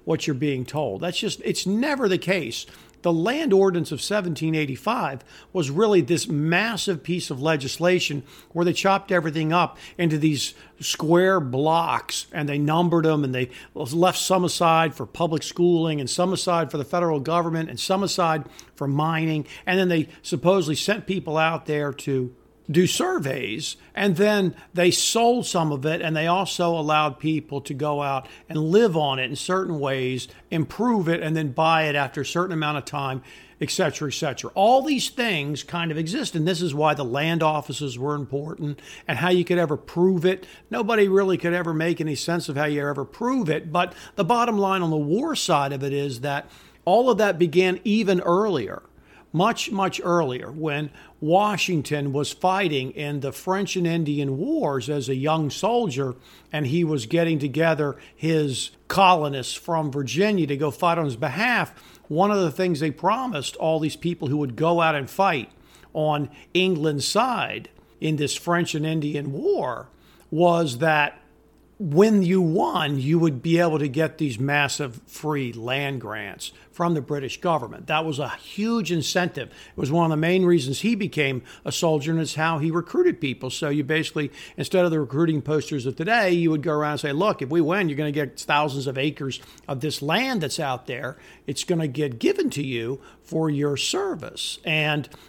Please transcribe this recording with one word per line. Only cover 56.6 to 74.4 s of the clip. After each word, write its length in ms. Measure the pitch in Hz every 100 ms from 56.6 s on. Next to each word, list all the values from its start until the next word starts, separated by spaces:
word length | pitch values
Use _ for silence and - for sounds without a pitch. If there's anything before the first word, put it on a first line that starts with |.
| 135
he 180 | 170
was 220 | 165 151 113
getting 320 | 165 165 160
together 580 | 139 131 165 151 147 - -
his 560 | - 156 160 147 120 - - -
colonists 640 | 175 190 180 147 139 120
from 360 | - - 165 151
Virginia 560 | 139 131 131 208 202 147
to 100 | 139
go 140 | 147
fight 260 | - 175 170
on 80 |
his 120 | 147 113
behalf. 580 | 147 139 240 226 165 - - - -
One 220 | 151 202
of 100 | 208
the 120 | 170
things 280 | 139 185 151
they 100 | 156
promised 640 | - 180 226 262 160 123 -
all 240 | 165 160
these 160 | 156 -
people 320 | 175 170 147
who 100 | 147
would 180 | 139 117
go 240 | 160 170
out 140 | 160
and 160 | 147 131
fight 400 | - 196 156 107 - - - -
on 380 | 156 151 147 139 - -
England's 520 | 180 185 165 156 143 127
side 640 | 202 262 220 120 104 - - _ _
in 160 | 156 151
this 200 | 147 -
French 380 | - 170 165
and 120 | 156 156
Indian 460 | 160 147 147 143
War 560 | 139 339 370 139 120 123 _ _ - _
was 480 | 151 175 170 160 120
that 420 | 160 151 147 - - _ _ _ _ -
when 440 | 180 147 214 208
you 180 | 175 190
won, 580 | 170 175 254 - 147 139
you 200 | 131 165
would 240 | 165 127
be 160 | 165 165
able 200 | 170 156
to 100 | 147
get 280 | 131 160 -
these 220 | 151
massive 600 | 110